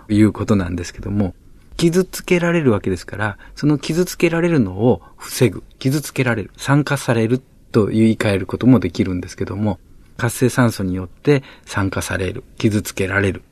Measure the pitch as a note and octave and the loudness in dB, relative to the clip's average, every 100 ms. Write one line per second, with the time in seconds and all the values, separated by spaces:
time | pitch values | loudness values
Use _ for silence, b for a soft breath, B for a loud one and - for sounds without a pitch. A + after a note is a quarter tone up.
0 | B G#2 G#2+ - G2+ G#2 F2 F2+ F2+ - | B 4 4 2 0 0 0 -6 -8 -10
1 | G2 G#2 F#2 - - - - - E3+ F3 | -6 -2 -2 -4 -20 -20 -14 -2 0 2
2 | F3+ - - F3+ E3+ E3+ C3+ G2+ G2+ F2+ | 0 -4 -2 0 2 2 2 2 0 -6
3 | - - G#2+ G2+ B - D3 C#3+ - D#3+ | -6 -6 -6 -6 B -2 0 0 0 -2
4 | F3+ - E3+ E3 F3 D#3+ G2 F#2 B2 G2 | -2 0 0 2 2 2 0 2 2 2
5 | b b - - A#2+ F2 - - C3 D3 | b b -8 0 0 0 -14 -6 -2 -2
6 | - - B2 G#2+ E2+ - - C#3+ C#3 C#3+ | -4 -4 -2 -2 -6 -8 0 0 2 -2
7 | - A#2 A2+ C3 - _ - B2 G2+ A2 | 0 0 2 0 -4 _ -2 0 2 4
8 | A2 - A2 G2 F#2+ F#2 A#2+ A#2 F2+ - | 2 2 0 0 -2 0 4 4 2 -2
9 | F#2+ F2+ F2+ - G2 G2 G#2+ F#2+ - - | -2 -4 -8 -10 -8 -4 -4 -4 -10 -20
10 | - - A#2 - B2 - A#2+ - F#2+ F#2 | -20 -4 -4 0 0 2 0 0 -4 -4
11 | F#2 - - C#3 B B B - G2 G2 | -8 -4 0 0 B B B -2 -2 -2
12 | - F#2+ F#2 - - - A2 G#2 - - | -4 -4 -4 -6 -12 -2 0 0 -2 -4
13 | F#2+ G2 G2+ F2+ - | -2 0 0 -2 -10